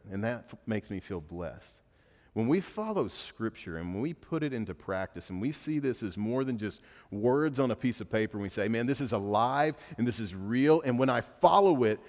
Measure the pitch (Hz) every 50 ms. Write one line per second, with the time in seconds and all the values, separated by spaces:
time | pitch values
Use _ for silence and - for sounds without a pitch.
0 | - 101 95 98 104 117 123 113 - - - - _ 117 110 101 - - 101 92
1 | - - 101 87 78 80 85 85 87 78 65 - - - - _ _ _ _ _
2 | _ _ _ _ _ _ - 107 113 120 156 190 180 - - 214 214 220 214 190
3 | 123 95 - - - - - - 110 110 - - - 92 82 80 85 90 92 101
4 | 127 170 165 - - - 165 156 151 147 127 117 107 - 107 - - - 95 95
5 | 95 - - 87 - - 95 92 107 143 151 - - 156 156 147 143 131 113 -
6 | 117 98 85 98 104 110 123 131 135 131 123 107 107 101 - - - - - -
7 | - _ 98 104 107 123 127 143 156 156 135 127 135 123 120 - - 123 110 -
8 | 107 - - 110 110 107 - 104 101 92 - 107 98 107 113 117 120 127 139 127
9 | 139 110 113 104 98 101 104 104 117 127 135 143 151 156 - - - - - -
10 | 117 120 110 117 113 90 92 95 95 104 117 127 139 151 156 165 151 131 120 120
11 | 131 135 123 117 - - - - - 170 - 202 202 190 160 127 120 107 107 -
12 | -